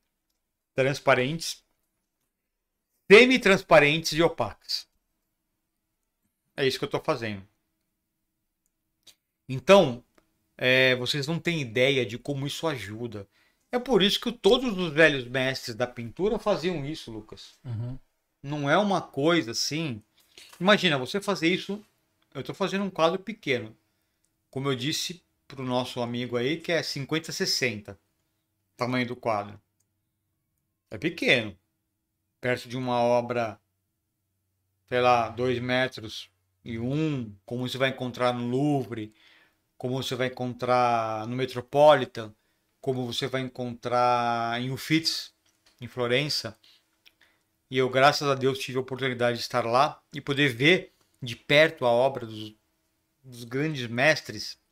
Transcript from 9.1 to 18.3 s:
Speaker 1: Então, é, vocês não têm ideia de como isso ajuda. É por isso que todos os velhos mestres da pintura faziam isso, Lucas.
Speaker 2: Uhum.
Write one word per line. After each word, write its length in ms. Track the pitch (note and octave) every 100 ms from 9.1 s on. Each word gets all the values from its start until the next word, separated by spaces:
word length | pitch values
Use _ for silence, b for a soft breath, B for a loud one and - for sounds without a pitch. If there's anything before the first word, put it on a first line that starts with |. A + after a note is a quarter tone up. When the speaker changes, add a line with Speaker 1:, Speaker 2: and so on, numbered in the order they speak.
| _ _ _ -
Speaker 1:
Então, 540 | C3 - G3 D3 A#2+ - _ _ _ _ -
é, 400 | B2+ C3 C3 B2
vocês 300 | B2 D3 C#3
não 120 | E3
têm 220 | E3+ E3
ideia 440 | B2 A2+ C3 C3+
de 140 | G#2+ A#2+
como 280 | - C3+ C#3
isso 200 | - D#3+
ajuda. 640 | C3+ G2 A2 A#2+ G2+ G2 _ _ _ _
É 80 | B3
por 240 | B3 G#3
isso 160 | G3 -
que 120 | A#3+
todos 440 | - F#3+ B3 B3+ F#3
os 160 | F3
velhos 340 | D3 D#3 C#3 A#2+
mestres 500 | C3 C3 C3 B2+ A2
da 100 | B2
pintura 520 | - A#2 - G3+ A#3
faziam 460 | G#3+ E3+ E3+ E3
isso, 280 | C#3 D#3+ -
Lucas. 400 | A2 - G2 - _
Speaker 2:
Uhum. 340 | C3 A2 A#2+ C3 - _ _